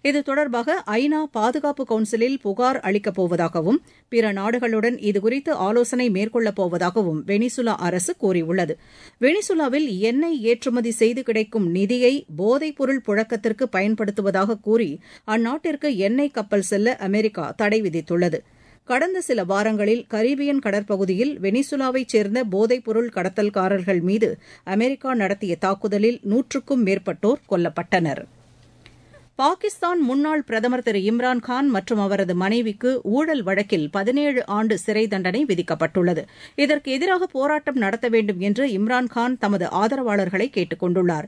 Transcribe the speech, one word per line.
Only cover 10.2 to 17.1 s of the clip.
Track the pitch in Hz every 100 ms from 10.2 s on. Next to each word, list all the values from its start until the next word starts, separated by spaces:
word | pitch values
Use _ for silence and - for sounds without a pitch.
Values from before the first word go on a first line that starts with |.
| 339 302
ஏற்றுமதி | 220 233 262 240 233
செய்து | 226 233 247
கிடைக்கும் | 240 220 214 226 175
நிதியை | 180 196 247 247 277 - 151
போதைப்பொருள் | 208 277 311 285 269 269 -
புழக்கத்திற்கு | 202 220 226 226 214 262
பயன்படுத்துவதாக | 190 202 220 202 202 196 - 202 214
கூறி | 208 226 180 143 - - -
அந்நாட்டிற்கு | 220 233 302 339 294 302 208
எண்ணெய் | 196 254 285
கப்பல் | 233 202 202
செல்ல | 185 202 220 -
அமெரிக்கா | 196